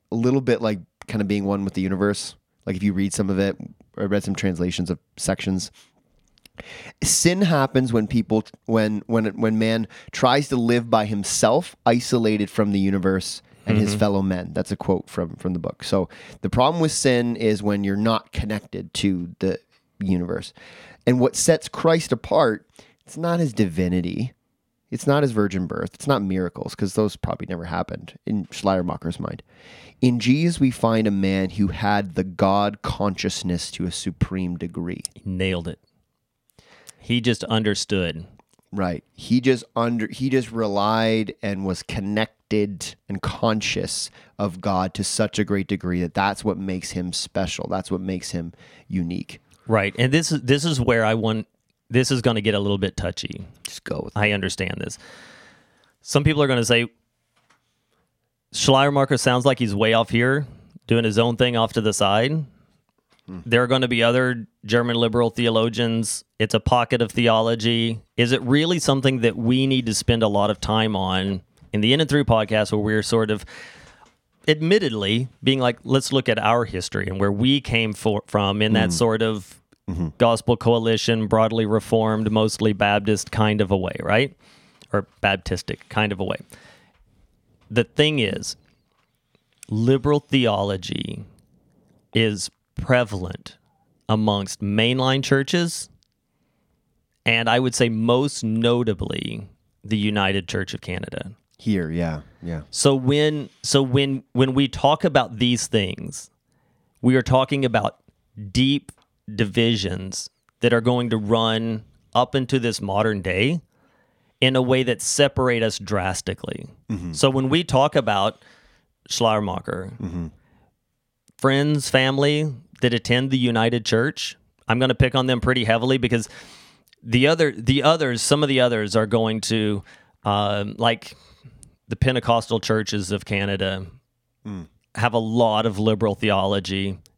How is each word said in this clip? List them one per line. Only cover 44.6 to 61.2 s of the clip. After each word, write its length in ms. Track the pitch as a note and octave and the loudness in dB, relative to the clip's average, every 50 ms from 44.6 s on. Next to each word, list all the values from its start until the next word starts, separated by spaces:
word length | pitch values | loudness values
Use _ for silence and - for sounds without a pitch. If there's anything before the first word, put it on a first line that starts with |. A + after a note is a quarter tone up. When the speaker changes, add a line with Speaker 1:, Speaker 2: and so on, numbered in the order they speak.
Speaker 1:
God 320 | F2 G2+ G2 F#2 F#2 F#2 - | -4 -2 0 0 -2 -2 -4
to 80 | - G2 | -6 -6
such 340 | - - - A2 G2+ - | -4 -2 -2 -2 0 0
a 60 | - G#2 | -2 -2
great 240 | - G2+ G2 F#2 | 0 -2 -2 -2
degree 340 | - G2+ F#2+ - F2+ F2+ F2 | -2 -4 -4 -2 -2 -2 -2
that 120 | F2 E2+ - | -2 -2 0
that's 300 | G2+ G2 G2+ G2 - - | 0 0 0 0 -2 -4
what 140 | G#2+ F2+ | -4 -4
makes 340 | F#2 G2 F#2+ F#2 F#2 E2+ - | -2 -4 -6 -6 -6 -8 -8
him 200 | - F#2 F2+ F2+ E2+ | -6 -6 -6 -6 -6
special. 540 | - - - - G2 F#2+ E2+ - - - - | -6 -8 -6 -4 -4 -4 -4 -4 -8 -8 -6
That's 220 | F2+ F#2+ F2+ - | -6 -6 -4 -6
what 100 | F#2+ F#2 | -6 -6
makes 300 | F#2 F#2+ F#2+ F2 - - | -4 -6 -6 -6 -6 -8
him 220 | - F2 E2+ E2+ - _ - - - - _ | -8 -8 -8 -10 -12 _ -20 -20 -20 -20 _
unique. 520 | - - F#2+ E2+ E2 F2+ F2 E2+ - - - _ _ _ _ _ | -6 -4 -4 -4 -4 -6 -6 -8 -10 -14 -20 _ _ _ _ _
Speaker 2:
Right. 260 | - A2 G#2+ G2 G2+ - - | 0 2 2 2 0 0 0
And 120 | B2 B2+ C#3+ | 2 2 2
this 180 | E3 D#3+ - | 2 2 0
is, 100 | D#3+ C#3+ A#2+ | -2 -2 2
this 220 | A#2+ C#3 C#3+ D3 | 2 2 2 2
is 140 | E3+ D3+ B2+ | 0 0 2
where 240 | A#2+ B2 A#2+ A#2 A2 | 2 2 2 4 2
I 100 | G#2+ A2+ | 2 2
want, 320 | A2+ G#2+ A2 A2 A2 G#2 - _ _ _ _ _ _ _ - | 0 0 -2 -2 -2 -6 -10 _ _ _ _ _ _ _ 0
this 200 | A#2 B2 B2+ - | 0 2 2 2
is 100 | C3+ B2 | 0 0
gonna 200 | A2+ B2+ A2+ G#2+ | 2 0 0 2
get 120 | G2+ A2 G#2 | 2 0 0
a 60 | G2+ | 2
little 180 | G2+ G2+ G2+ | 0 0 0
bit 180 | G2 G2 F#2 - | 0 -2 -4 -4
touchy. 480 | - F2+ F2 F2+ - - - - - - - - _ - | -4 -6 -6 -6 -8 -10 -10 -10 -12 -14 -16 -18 _ -18
Speaker 1:
Just 200 | - - - - | -16 -16 -18 -12
go 180 | - - - - | -10 -10 -8 -8
with 100 | - - | -8 -2
it. 40 | G2+ | 0
Speaker 2:
I 120 | G#2 G#2 | 0 0
understand 440 | G#2 G2 F#2+ F#2 - - F#2+ F#2 - - | 0 0 -2 -4 -4 -4 -6 -6 -6 -8
this. 180 | - - - - - - - - - - - - - - - _ _ _ _ _ _ _ _ _ | -10 -10 -12 -14 -18 -20 -20 -20 -20 -20 -20 -20 -20 -20 -20 _ _ _ _ _ _ _ _ _
Some 220 | _ - - C#3+ D3 | _ -2 0 2 4
people 180 | D#3 D#3 D3 D3 | 4 4 6 6
are 40 | |
gonna 160 | C3+ B2+ B2 A2+ | 6 6 6 6
say, 240 | G#2+ A#2+ A#2 A#2 A#2 - _ _ _ _ _ _ _ _ _ _ _ _ _ _ _ _ _ _ _ _ _ _ _ _ _ _ _ _ _ _ _ - | 4 4 4 4 0 -4 _ _ _ _ _ _ _ _ _ _ _ _ _ _ _ _ _ _ _ _ _ _ _ _ _ _ _ _ _ _ _ -6
"Schleiermacher 640 | - - - C3+ C3+ C#3 C#3+ C#3+ C#3 C#3 - C#3 | 0 4 6 6 6 6 4 4 2 2 2 0
sounds 280 | A#2+ - C3+ B2 B2 A#2+ | 2 2 2 2 4 4
like 140 | C#3 C3 B2 | 2 2 2
he's 160 | B2 G#2+ G2+ | 0 -2 0
way 180 | G2 A2 A2 A2+ | 2 2 4 4
off 160 | A2+ A2+ - | 4 2 2
here, 360 | - A#2 A#2+ C3 C3+ D3+ C#3+ A#2+ - - - - - - - | 0 0 2 2 0 0 -4 -6 -12 -20 -20 -20 -20 -16 -2
doing 160 | - A#2 A#2 A2+ | 0 2 2 2
his 160 | A2 G2+ | 2 2
own 180 | A2 | 2